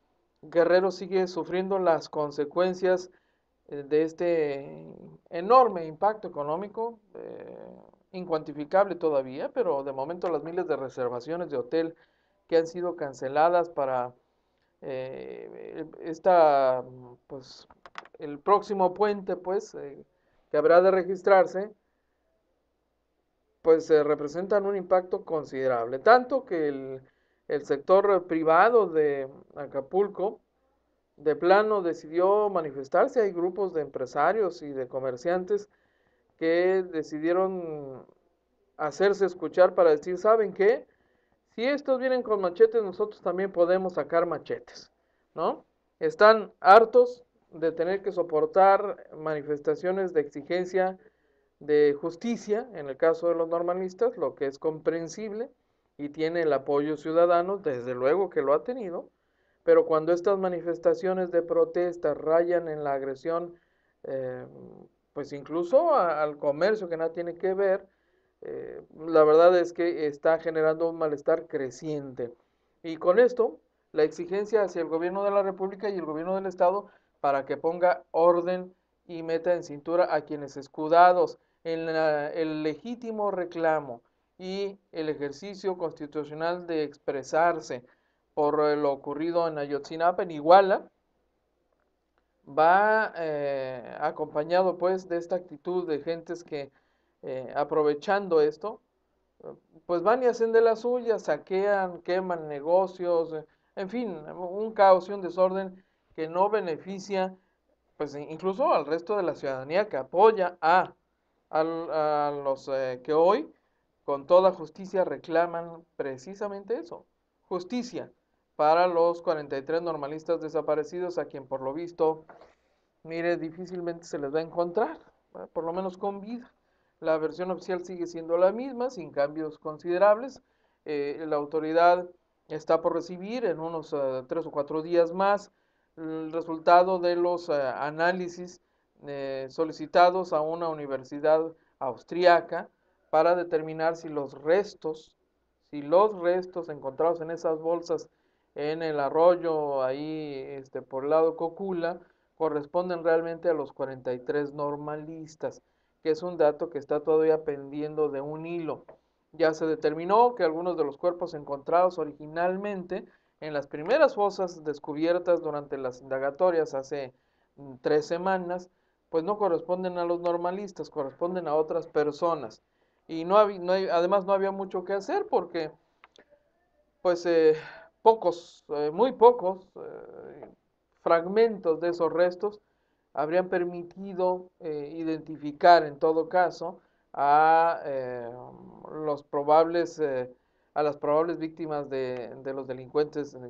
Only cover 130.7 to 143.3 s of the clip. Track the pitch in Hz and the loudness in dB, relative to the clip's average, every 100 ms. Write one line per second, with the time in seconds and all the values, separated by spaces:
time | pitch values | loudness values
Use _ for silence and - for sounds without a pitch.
130.7 | _ - 147 143 147 160 147 147 160 156 | _ -8 -4 -4 -6 -4 -4 -2 -4 0
131.7 | 165 175 180 180 - _ _ _ 160 - | 4 6 4 0 -14 _ _ _ -12 0
132.7 | 160 165 165 - 180 196 247 226 156 165 | 0 2 -2 -6 -12 -10 -4 -4 -4 -6
133.7 | 165 147 147 135 131 127 165 156 147 143 | -8 -6 -4 -4 -4 -6 -6 -6 -6 -4
134.7 | 156 160 170 165 180 196 202 - _ _ | -4 0 2 2 2 2 0 -2 _ _
135.7 | _ _ - 160 160 160 165 165 160 160 | _ _ -14 -10 -8 -6 -6 -6 -2 6
136.7 | 175 185 185 175 175 175 175 175 147 135 | 6 6 2 0 0 0 -2 -2 -2 -2
137.7 | 104 143 151 170 185 175 175 180 - _ | -4 -6 0 0 0 -6 -10 -16 -18 _
138.7 | _ _ _ 147 143 139 135 135 131 160 | _ _ _ -12 -10 -8 -8 -8 -4 -4
139.7 | 151 151 180 175 180 180 160 156 170 165 | -4 0 6 6 4 -2 -2 -2 -4 -4
140.7 | 156 143 131 123 143 151 160 165 160 _ | -6 -6 -8 -8 -2 2 2 2 -8 _
141.7 | _ 135 117 - 170 180 170 165 170 - | _ -8 -8 -10 2 6 6 2 -8 -12
142.7 | _ _ _ _ 156 170 | _ _ _ _ 2 4